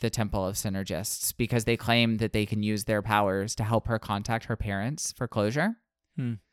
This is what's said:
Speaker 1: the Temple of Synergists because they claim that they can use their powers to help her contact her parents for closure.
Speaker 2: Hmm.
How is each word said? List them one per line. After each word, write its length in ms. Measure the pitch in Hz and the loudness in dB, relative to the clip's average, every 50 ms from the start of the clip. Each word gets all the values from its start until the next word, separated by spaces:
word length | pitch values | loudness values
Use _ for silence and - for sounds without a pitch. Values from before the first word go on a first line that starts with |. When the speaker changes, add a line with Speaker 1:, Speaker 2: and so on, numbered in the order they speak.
Speaker 1:
the 80 | - 113 | -4 -2
Temple 380 | - - 110 101 - 104 95 | 0 0 -2 0 0 0 0
of 80 | 92 98 | 0 -2
Synergists 800 | - - 110 95 98 98 - 92 78 101 - - - - - - | -2 -4 -2 -2 -4 -4 -4 -4 -4 -4 -4 -6 -4 -4 -4 -2
because 280 | - 120 107 123 120 110 | -2 0 0 2 2 2
they 120 | 120 117 | 2 0
claim 400 | 110 - 117 117 120 117 113 113 107 | 0 2 4 4 6 6 4 4 2
that 140 | 113 110 | 0 0
they 140 | - 110 104 | 2 0 0
can 160 | 101 - 107 | 0 0 0
use 220 | 104 107 107 104 95 | 0 0 -2 -2 -2
their 180 | - 110 104 | 0 0 0
powers 520 | 98 110 107 104 104 98 95 98 98 110 - | 2 2 4 4 4 4 2 2 0 -2 -4
to 80 | - 113 | -4 0
help 240 | 107 117 110 - - | 2 2 0 2 0
her 100 | 117 110 | -2 -2
contact 480 | - - 104 101 107 - 113 113 - | -2 -2 -4 -2 -2 -2 -4 -4 -2
her 100 | - 117 | -4 -4
parents 560 | - - 107 98 98 104 123 151 - - - | -4 -2 -2 -2 -2 -2 -4 -4 -6 -6 -8
for 160 | - - 127 - | -6 -6 -8 -4
closure. 480 | - 113 101 107 120 147 165 214 226 - _ _ _ _ _ _ - | 0 0 2 2 2 2 2 0 0 -2 _ _ _ _ _ _ -6
Speaker 2:
Hmm. 180 | - 131 120 113 104 _ _ | -4 -4 -4 -4 -6 _ _